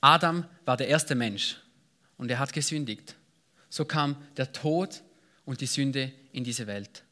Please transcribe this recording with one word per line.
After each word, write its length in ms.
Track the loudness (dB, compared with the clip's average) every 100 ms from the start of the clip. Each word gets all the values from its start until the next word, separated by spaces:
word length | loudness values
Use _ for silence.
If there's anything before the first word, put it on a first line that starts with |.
Adam 460 | 8 8 6 0 -6 -8
war 120 | -2 0
der 120 | 4
erste 280 | 2 2 0
Mensch 400 | 0 -2 -4 -6 _ _ _ _ _ -12
und 140 | -4
er 80 | -2
hat 140 | -2
gesündigt. 640 | -2 -2 -4 -4 -8 -12 -20 _ _ _ _ _
So 160 | -6
kam 320 | -2 2 2 0 -8 -6
der 160 | -6
Tod 500 | -2 0 0 -2 -8 -20 _ _ _
und 160 | -10 -6
die 60 | -4
Sünde 460 | 0 0 0 -4 -8 -12
in 120 | -8
diese 220 | -6 -6 -6
Welt. 380 | -8 -8 -16 _